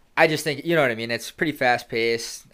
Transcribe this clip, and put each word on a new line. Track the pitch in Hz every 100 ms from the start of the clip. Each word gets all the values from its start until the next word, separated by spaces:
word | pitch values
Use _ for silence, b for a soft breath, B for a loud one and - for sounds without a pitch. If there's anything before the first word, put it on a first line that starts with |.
| b -
I | 160
just | 151 160
think, | 139 165
you | 165
know |
what | 131
I | 113
mean? | 117
It's | 117 -
pretty | - 165
fast | 143 127 120 -
paced. | 117 117 117 - - -